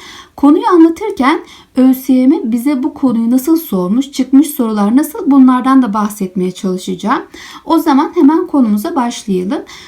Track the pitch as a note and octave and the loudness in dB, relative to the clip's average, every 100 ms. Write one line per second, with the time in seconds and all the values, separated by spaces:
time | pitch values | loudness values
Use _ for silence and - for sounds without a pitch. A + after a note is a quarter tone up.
0 | - - - - C#4 E4+ A#4 F4+ E4 E4 | -20 -20 -20 0 2 4 4 4 4 2
1 | G#4+ G#4 C4 F4 - - _ - B3+ - | -6 -2 0 -2 -4 -20 _ 0 2 2
2 | - B3+ C4 D#4+ A#3+ A#3 C4 C#4 C#4+ - | 0 2 2 2 0 -2 -2 -2 -4 -2
3 | B3+ A#3 A#3 B3+ B3+ D#4+ - F#3+ F3+ A#3 | -2 0 0 0 0 -2 0 -4 -2 -2
4 | C4+ - B3+ C4+ D#4 - A3+ G#3 G3+ B3+ | -4 -4 2 2 2 -2 -4 -2 0 0
5 | D#4 A#4 F#4 C#4 B3+ B3+ C4 C4+ A#3+ G#3+ | 0 -4 0 2 2 2 2 0 0 -2
6 | G#3 G3+ F#3 F#3+ F3+ F3+ F#3+ F#3 - F3+ | -4 -6 -8 -4 -6 -4 -6 -6 -8 -6
7 | G3+ D4+ - - - - - D#4+ D#4 C4 | -4 -4 -6 -18 -20 -12 -2 0 2 0
8 | E4 F4 C#4+ E4 F4+ D4 A3+ G#3 E4 D4+ | 0 2 2 2 0 0 0 -2 -4 -4
9 | A#3+ B3+ - F#3 F#3 D#4 G4+ - | -6 -6 -6 -4 -4 -6 -10 -20